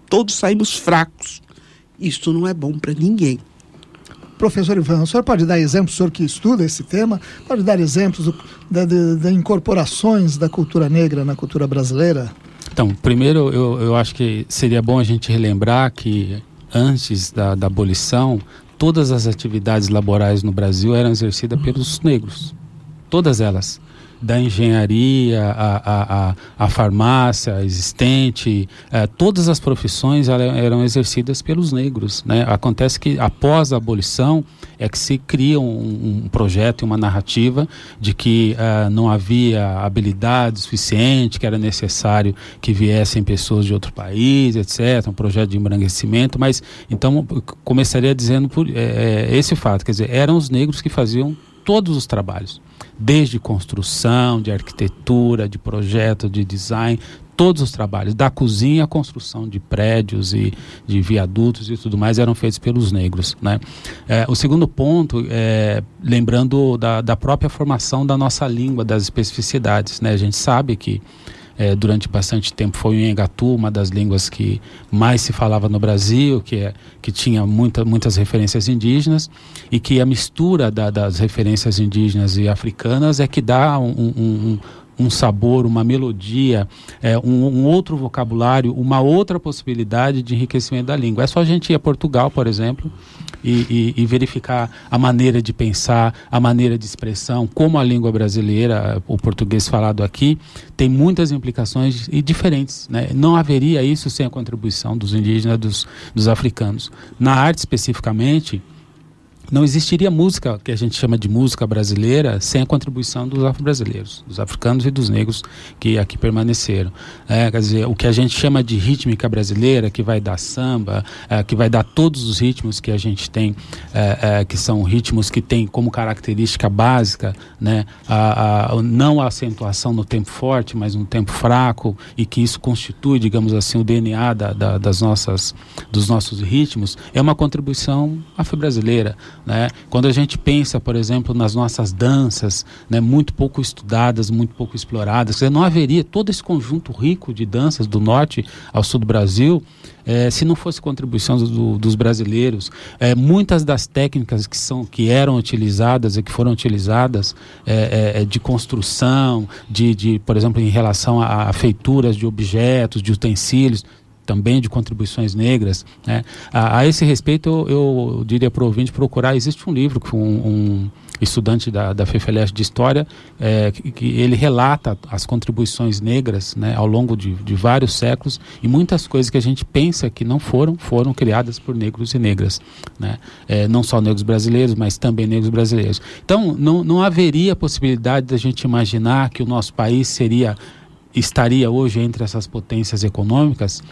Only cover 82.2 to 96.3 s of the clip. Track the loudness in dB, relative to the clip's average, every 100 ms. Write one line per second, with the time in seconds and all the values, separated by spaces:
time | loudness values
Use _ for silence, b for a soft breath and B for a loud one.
82.2 | 2 2 0 0 -4 -6 -2 2 2 2
83.2 | 0 0 2 4 4 2 0 0 -2 0
84.2 | 0 0 -2 -2 B B B -2 0 2
85.2 | 0 2 2 4 2 2 2 0 -2 -6
86.2 | -6 0 2 2 -2 B B B 0 0
87.2 | 2 2 2 2 4 2 0 -6 -4 -4
88.2 | -4 0 2 2 2 -2 0 2 4 4
89.2 | 2 -4 -6 -8 -6 -6 -2 0 0 -2
90.2 | -2 -2 -2 -2 -2 -4 -4 -2 -2 0
91.2 | 0 2 2 0 0 0 0 -2 0 0
92.2 | 0 0 -2 0 -2 -4 -8 -12 B B
93.2 | B -8 0 0 0 0 0 0 0 2
94.2 | 0 -4 -4 -4 -4 B B 2 2 4
95.2 | 4 2 -2 -2 -2 -2 0 2 2 B
96.2 | B